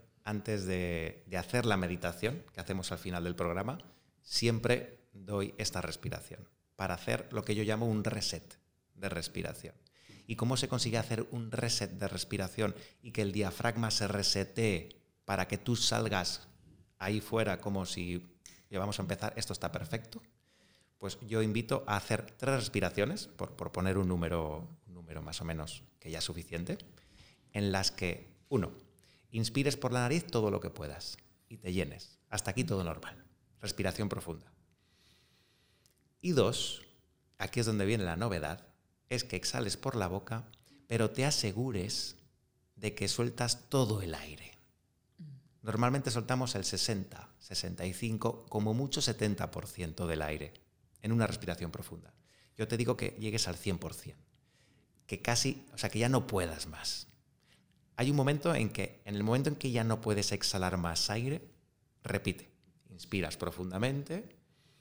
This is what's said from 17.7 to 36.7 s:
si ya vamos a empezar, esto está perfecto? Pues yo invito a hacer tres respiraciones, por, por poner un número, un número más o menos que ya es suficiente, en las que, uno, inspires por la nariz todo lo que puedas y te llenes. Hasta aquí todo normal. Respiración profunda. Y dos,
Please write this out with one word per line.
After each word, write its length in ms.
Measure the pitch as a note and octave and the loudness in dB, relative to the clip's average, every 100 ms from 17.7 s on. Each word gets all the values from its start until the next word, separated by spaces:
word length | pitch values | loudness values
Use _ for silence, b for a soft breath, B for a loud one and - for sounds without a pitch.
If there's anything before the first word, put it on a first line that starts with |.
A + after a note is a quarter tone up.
| G2 F2+ | -2 -2
si 440 | - F2 F2+ - - - B B | -2 -2 -4 -6 -18 -20 B B
ya 100 | F#2+ | -4
vamos 200 | G2+ G2 | -2 -2
a 40 | |
empezar, 300 | F2 G2 G#2+ - | -2 -2 -2 -4
esto 180 | - | -4
está 180 | F#2+ - | -2 -2
perfecto? 480 | F#2 - - - - - _ b b b b b - | -2 -4 -6 -6 -16 -18 _ b b b b b -10
Pues 200 | G2 - | -8 -8
yo 180 | G#2+ A2 | 0 2
invito 420 | A2 A2 A#2 C3+ - | 4 2 0 -2 2
a 100 | G2+ | 0
hacer 340 | - G#2+ - - | 2 -2 -2 -4
tres 200 | C3+ C3 | 2 2
respiraciones, 720 | G#2+ G2+ F2+ - A2+ G#3 - | 2 2 2 2 0 0 -8
por, 300 | - F#2+ - | -8 -8 -6
por 160 | - | -6
poner 240 | F#2 F#2 F#2+ | 0 2 4
un 100 | F#2 | 4
número, 640 | F2+ E2 E2+ D#2 D#2 E2+ - - | 2 2 2 0 -4 -8 -14 -18
un 80 | |
número 280 | F2 E2 D#2+ | -16 -12 -10
más 180 | D#2 D#2 | -8 -6
o 40 | E2 | -4
menos 360 | D#2+ D2+ - - _ | -4 -4 -10 -18 _
que 120 | E2 | -8
ya 80 | D#2+ | -4
es 60 | |
suficiente, 520 | - E2 - E2+ F2 G#3 - - B B B B B | -4 -4 -6 -4 -2 -4 -8 -20 B B B B B
en 180 | G#2 G2+ | 0 2
las 180 | F#2+ F#2+ | 2 0
que, 380 | - F2+ E2+ - - - | 0 -2 -2 -8 -20 0
uno, 200 | B2+ E2+ - - _ b b b | 2 2 -4 -20 _ b b b
inspires 480 | A2+ A2 C#3 C#3 C#3 | -2 0 2 2 2
por 140 | B2 | 2
la 80 | B2 | 2
nariz 260 | A#2+ E3 F3 | 4 2 2
todo 240 | A#2+ G#2+ | 2 4
lo 100 | G2 | 2
que 80 | - | -2
puedas 480 | - D2 C#2+ - - - _ - | -4 -4 -6 -10 -12 -16 _ -18
y 80 | A#2 | -8
te 160 | F#2 | 0
llenes. 460 | F#2 D2 - - - - | 2 2 -2 -14 -20 -6
Hasta 220 | G#2+ - | -2 0
aquí 140 | B2 | 2
todo 200 | A#2+ G2 | 2 2
normal. 400 | E2+ D2+ - - - _ _ - | 0 -2 -8 -14 -18 _ _ -10
Respiración 480 | G#2+ - F#2 F2+ G2+ | -6 0 0 0 0
profunda. 420 | - - D#2+ - _ _ _ b b b b b b b b b b b b _ _ | -2 -6 -10 -12 _ _ _ b b b b b b b b b b b b _ _
Y 120 | F3+ | 4
dos, 500 | C#3+ G#2 - - | 6 6 4 -2